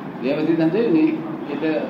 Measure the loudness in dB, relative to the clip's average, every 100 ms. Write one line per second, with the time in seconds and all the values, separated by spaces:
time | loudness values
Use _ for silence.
0 | -12 -6 -2 0 0 2 2 2 2 4
1 | 4 2 -6 -8 -8 -4 -2 -2